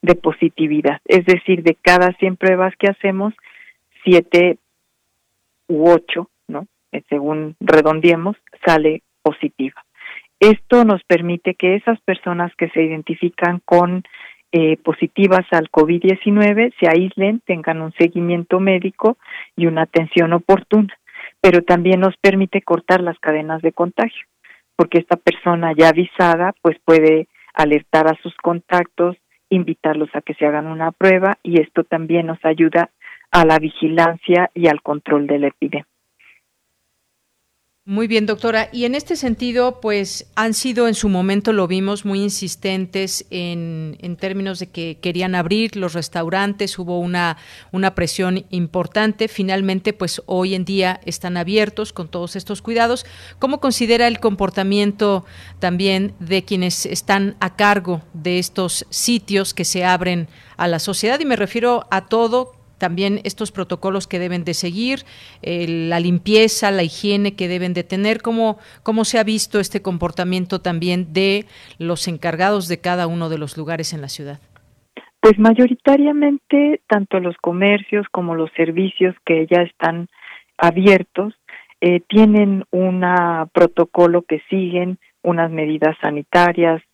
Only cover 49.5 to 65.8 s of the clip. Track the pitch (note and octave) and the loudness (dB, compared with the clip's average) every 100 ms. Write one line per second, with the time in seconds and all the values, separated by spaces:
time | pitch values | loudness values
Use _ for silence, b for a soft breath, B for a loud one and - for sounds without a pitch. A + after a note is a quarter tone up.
49.5 | F#3+ F#3+ F#3+ G3 G#3 F3 - - F3+ F#3 | -2 -2 -2 -4 -6 -8 -8 -6 -4 -2
50.5 | F#3+ F3+ G3 F#3 F#3 - E3 F3+ F3 F3 | -4 -4 -2 -2 -2 -8 -10 -8 -6 -2
51.5 | G#3+ G#3 G#3 G#3+ - E3 F3+ E3+ G3 F#3 | 0 -2 -4 -10 -10 -12 -10 -10 -12 -12
52.5 | G3+ - A#3 A#3 A#3 - B B B C4 | -12 -6 -2 -2 -2 -8 B B B -6
53.5 | C#4 C4+ A#3 A3+ A#3 A#3+ A#3 A3+ G3 G3 | -2 -2 -2 0 2 2 0 -2 -2 -4
54.5 | F#3+ G3 G3+ G3+ G3+ G#3 F#3+ F3+ B B | -2 -2 0 0 0 0 -2 -4 B B
55.5 | B F3+ F3 G3 F#3+ G3 - E3+ F#3+ F#3 | B -4 -2 0 0 -2 -8 -4 -4 -2
56.5 | G3 F3+ F3 - - - G3 G3 - F#3 | -2 -2 -4 -6 -8 -2 0 0 -4 -8
57.5 | - G#3 G3+ F3+ E3+ - E3+ D#3 F3+ F3+ | 0 2 2 -2 -8 -8 -10 -4 -2 -4
58.5 | - F3+ - - - - A#3+ - G3 G3 | -4 -4 -6 -8 -6 -2 -2 0 -2 -2
59.5 | - F3 F#3 F3+ F#3 F3+ F3 D#3+ b b | -6 -6 -2 0 0 0 -4 -6 b b
60.5 | b F3 E3 F3+ F#3+ G#3 C#4 D#4 A#3 G3+ | b -2 -2 -4 -4 -2 -2 -2 -2 -2
61.5 | A#3 A#3+ A#3+ - F#3+ F#3+ A3+ A#3 A#3+ B3+ | -2 0 -2 -2 -6 -2 -2 0 0 -4
62.5 | _ _ _ F3+ F3 G3 G3+ G3 - G#3+ | _ _ _ -6 -2 -2 -4 -6 -8 -10
63.5 | - F3+ F3 G3 G3 F#3 A3 F3+ F3 E3+ | -8 -8 -6 -4 -6 -6 -6 -4 -6 -6
64.5 | D#3+ F3+ F3 A#3+ C4+ - B B B - | -6 -6 -4 -4 -4 -8 B B B -8
65.5 | E3+ E3+ E3 | -6 -4 -4